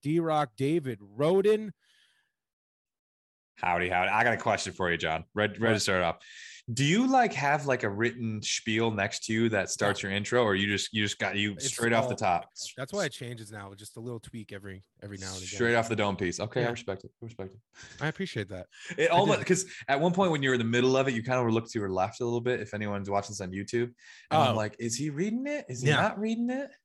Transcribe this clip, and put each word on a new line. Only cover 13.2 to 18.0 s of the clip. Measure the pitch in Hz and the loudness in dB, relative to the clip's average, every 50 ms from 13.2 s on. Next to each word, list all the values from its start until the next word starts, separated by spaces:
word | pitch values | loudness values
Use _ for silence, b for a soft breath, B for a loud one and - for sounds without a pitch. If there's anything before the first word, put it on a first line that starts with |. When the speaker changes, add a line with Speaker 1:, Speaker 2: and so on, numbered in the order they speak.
| 131 120 123 110 110 104 | -12 -12 -12 -14 -14 -14
Speaker 1:
now. | 110 104 101 98 98 | -14 -14 -14 -14 -16
Just | 98 107 - - 117 | -16 -18 -18 -16 -12
a | |
little | 113 123 120 113 | -10 -10 -10 -10
tweak | - - - 113 104 - | -12 -12 -14 -14 -12 -12
every, | 104 95 101 98 92 98 - _ _ - | -14 -14 -12 -12 -14 -14 -18 _ _ -16
every | - 101 101 95 | -14 -12 -12 -10
now | 95 | -10
and | 95 95 92 | -10 -10 -10
again. | 92 92 | -10 -6
Speaker 2:
Straight | 95 - 117 117 120 | -2 0 2 4 4
off | 117 113 117 | 4 2 2
the | 110 | 0
dome | 104 104 101 95 | 0 0 0 0
piece. | 87 95 87 85 - | 0 -2 -2 -2 -4
Okay, | 104 113 - 127 | -6 -4 -2 -2
I | 120 | -2
Speaker 1:
Yeah. | 117 | -2
Speaker 2:
respect | 120 120 - 104 95 92 - | -2 -4 -6 -8 -8 -8 -10
it. | - _ - | -18 _ -16
I | 117 | -16
respect | 113 117 - 95 92 | -14 -12 -12 -12 -12
it. | - 110 _ _ B B B B B B | -14 -20 _ _ B B B B B B